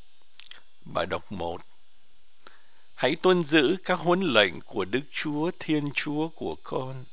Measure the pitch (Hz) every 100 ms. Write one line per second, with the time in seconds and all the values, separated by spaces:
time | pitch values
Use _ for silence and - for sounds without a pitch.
0 | - - - - - - - - - -
1 | 87 85 - 95 85 87 - - - -
2 | - - - - - - - - - -
3 | 127 - 185 180 147 160 135 185 - -
4 | 165 180 185 113 101 67 - - 92 123
5 | 147 - 156 147 165 - - 151 143 139
6 | 151 147 160 - - - - 147 131 131
7 | 123